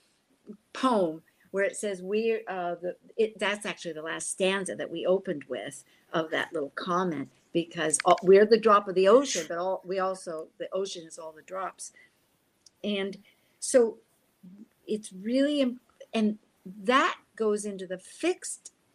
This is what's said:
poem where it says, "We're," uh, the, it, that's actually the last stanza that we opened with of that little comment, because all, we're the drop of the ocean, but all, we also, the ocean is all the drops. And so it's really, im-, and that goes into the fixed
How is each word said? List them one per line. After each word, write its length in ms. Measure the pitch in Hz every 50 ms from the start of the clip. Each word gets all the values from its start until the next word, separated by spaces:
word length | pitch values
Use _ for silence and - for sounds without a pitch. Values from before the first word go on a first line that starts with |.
| _ _ _ _ _ _ _ _ _ - 208 - _ _ -
poem 480 | - 254 262 233 208 185 160 156 160 - _ _ _ _ _
where 120 | - 196 196
it 120 | 190 -
says, 260 | - 214 208 196 180
"We're," 400 | 180 185 208 214 226 226 220 214 -
uh, 280 | - 190 185 175 175 175
the, 200 | 170 175 180 - - _ - _
it, 200 | - 220 214 214 -
that's 260 | 214 196 208 208 -
actually 280 | 196 165 - - 175 151
the 80 | 156
last 280 | 151 165 165 160 - -
stanza 460 | - - 190 185 190 202 185 185 107
that 140 | - 147 -
we 160 | - 175 110
opened 380 | 170 185 196 190 185 170 143 135
with 380 | - 123 104 104 143 - - - _ _ _ _ _ -
of 160 | 170 160 156
that 220 | 151 139 - - 170
little 180 | 165 160 180 -
comment, 540 | - - 185 175 180 190 180 156 139 135 135 _ _ _ _ -
because 440 | 170 165 - - 170 156 160 151 - -
all, 120 | 180 175 - 185
we're 220 | 175 190 196 214
the 140 | 208 233 214
drop 280 | 214 220 202 202 202
of 80 | 202 175
the 120 | 185 190
ocean, 380 | 190 220 269 285 - - 185 156
but 100 | 156 170
all, 240 | 170 180 190 190 - -
we 160 | 175 190 190
also, 480 | 185 190 190 185 - 180 160 156 156 - _
the 120 | - 170 -
ocean 340 | - 190 196 196 - 180 160
is 120 | 165 -
all 140 | 175 160 160
the 100 | 156 156
drops. 500 | 143 - 180 190 185 170 - - - - - - - _ _ _ _ _ _ _ _ _ _ _ _ - _ _ -
And 340 | 208 208 196 196 196 202 202 - _ _ _ _ _ _ _
so 380 | - - - 254 233 220 220 - _ _ _ _ _ _ _ _ - 180 190 202 220 - _ _ _
it's 240 | - 214 214 214 -
really, 500 | 190 185 196 220 247 269 277 294 294 285
im-, 180 | 269 247 240 - _ _ _ - - - -
and 240 | 226 214 208 214 - _ _ _ _ - 190 190 214 190
that 340 | 214 247 277 320 - 554 - _ _ _
goes 300 | - 220 214 208 208 202
into 220 | 208 196 185 190
the 100 | 175 185
fixed 720 | 180 - - - - - 339 370 - - - - - - - - _ _ _